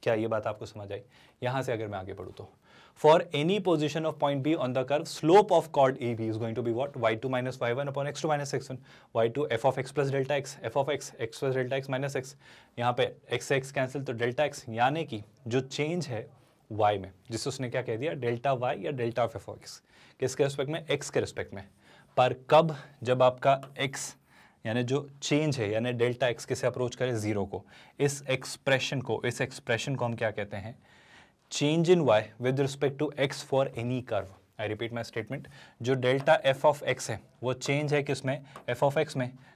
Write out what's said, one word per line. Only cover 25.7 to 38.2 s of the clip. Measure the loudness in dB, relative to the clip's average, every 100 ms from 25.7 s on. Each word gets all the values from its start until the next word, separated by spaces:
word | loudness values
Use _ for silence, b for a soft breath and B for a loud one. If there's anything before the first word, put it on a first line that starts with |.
यानी | 0 0
डेल्टा | 2 2 2 0
x | -2
किसे | -4 -2 -2
अप्रोच | -2 -4 -2
करे? | -2 -2
ज़ीरो | -2 -2 -2
को। | -6 -12 B B -2
इस | -2 0 -2
एक्सप्रेशन | -4 -4 -6 0 2 2 -4
को, | -2 -2
इस | -2 -2
एक्सप्रेशन | -4 -6 -2 -2 -2 -2
को |
हम | -2
क्या | -2 -2
कहते | -2 -6 -8
हैं? | -12 -14 b b b b b b _
Change | -2 2 4 6
in | 6
y | 8 6 4 -2
with | 0 2
respect | 0 0 -2 0
to | -4 0
x | -2 -2
for | 0 2 2 -2
any | -4 -4 -2
curve। | -4 -4 -10 _ -8
I | -6
repeat | -4 -6 -6
my |
statement, | -6 -6 -6 -8 -12 B B -6
जो | -2 2
delta | 2 2 4 4 4
f | 4
of | 2 2 0
x | -4 -4
है, | -8 -10 _
वो | -4
चेंज | -2 -2 0 2
है | 0
किसमें? | 0 -2